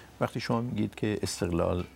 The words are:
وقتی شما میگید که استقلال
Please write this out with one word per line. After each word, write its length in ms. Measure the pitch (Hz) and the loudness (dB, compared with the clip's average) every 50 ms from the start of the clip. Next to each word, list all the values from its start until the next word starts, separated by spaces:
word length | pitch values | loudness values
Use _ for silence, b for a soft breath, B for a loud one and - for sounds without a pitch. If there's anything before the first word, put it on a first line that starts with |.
| B B B - | B B B -2
وقتی 180 | 123 - - 127 | -2 -2 -2 -4
شما 220 | - - 120 117 | -2 0 0 0
میگید 340 | 117 123 - 101 107 104 - | 0 0 0 0 0 0 0
که 240 | - - 107 104 - - | -2 -2 0 0 0 0
استقلال 600 | 87 - - 101 87 85 85 87 87 90 90 87 - - | -2 -2 0 0 2 2 4 4 4 2 0 -2 -4 -10